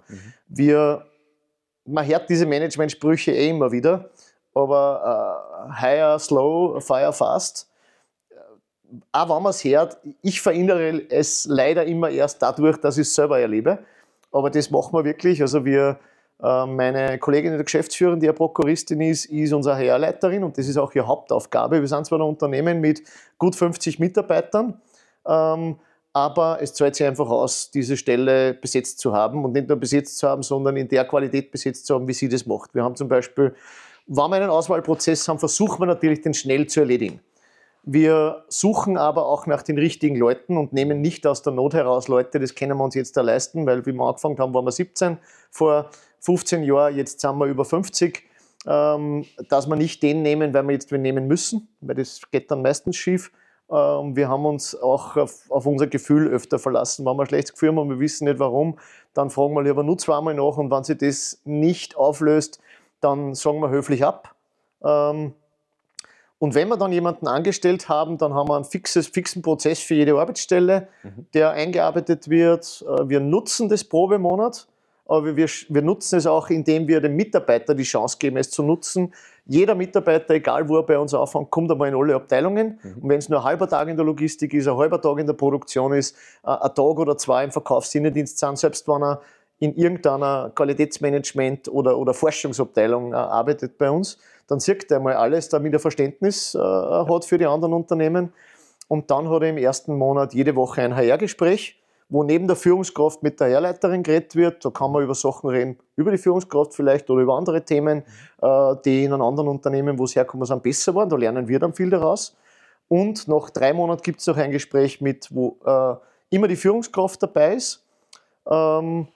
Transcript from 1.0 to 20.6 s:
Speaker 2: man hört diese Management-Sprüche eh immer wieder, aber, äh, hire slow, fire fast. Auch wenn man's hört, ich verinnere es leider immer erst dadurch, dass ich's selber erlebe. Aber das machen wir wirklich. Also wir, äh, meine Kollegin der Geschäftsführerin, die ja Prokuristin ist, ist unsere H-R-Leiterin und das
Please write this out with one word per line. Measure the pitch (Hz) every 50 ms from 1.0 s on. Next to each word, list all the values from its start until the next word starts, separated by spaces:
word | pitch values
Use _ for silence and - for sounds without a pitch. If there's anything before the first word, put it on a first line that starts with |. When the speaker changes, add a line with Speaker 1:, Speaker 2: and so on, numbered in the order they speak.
| - _ _ _ _ _ _ _ _ _ _ _ _ _ _ _ _
Speaker 2:
man | 123 147 156 147 139
hört | 156 175 - -
diese | 175 165 175
Management-Sprüche | 156 143 147 160 160 - 143 156 151 - - - 151 160 - - 165 139
eh | 123 143 156
immer | 165 156 135 123 123
wieder, | 123 135 160 180 185 185 - _ _ _ _ _ _ _ _ -
aber, | 135 139 135 143 139 139 139 139 - - 117 117 107 107 98 87 71 50 52 80 87 110 135
äh, | 143 110
hire | 127 127 143 151 156 151 151 151
slow, | - - 147 135 135 151 160 170 180 175 - -
fire | - - 131 127 143 147
fast. | 147 - 120 110 131 185 - - - - - _ _ _ _ _ _ _ _ _ _ _ _ _ - - - - 110 _ _ _ _ _ _ _ 120 120 _ _
Auch | - 143 170 165 156
wenn | 160 190
man's | 202 190 - -
hört, | 135 135 151 170 170 - - - - - _
ich | - 196 185 -
verinnere | - 196 165 170 180 190 185 170 165 160 160 156 - -
es | 123 147 151 - - - - 156
leider | 143 131 127 147 160 170 160
immer | 165 165 165 165 151
erst | 139 135 143 143 - -
dadurch, | 131 123 135 - 147 156 156 156
dass | - 139 123 147
ich's | 147 - -
selber | 151 147 147 143 127
erlebe. | 120 110 107 110 117 160 196 196 - _ _ _ _ _ _ _ _ _
Aber | - 139 135 143
das | 139 151 143 -
machen | - - - - - 160
wir | 151
wirklich. | 151 147 - - 180 180 147
Also | 143 131 139 151 127
wir, | 139 139 139 139 139 135 - _ _ _ _ _ _ _ -
äh, | - 123 127 127 131
meine | 135 131 131 127 127 131 135 135 135 131 123
Kollegin | - 151 143 151 156 170 156
der | 147 147
Geschäftsführerin, | - - 156 160 - - - 180 180 175 165
die | 160 156
ja | 156
Prokuristin | 156 165 160 - - 147 147 165 160 - - 156 151
ist, | 160 160 160 147 -
ist | - 151 151 151 147
unsere | 151 147 131 143 139
H-R-Leiterin | 131 127 123 123 131 156 160 - - - 180 185 202 190
und | 156 -
das | -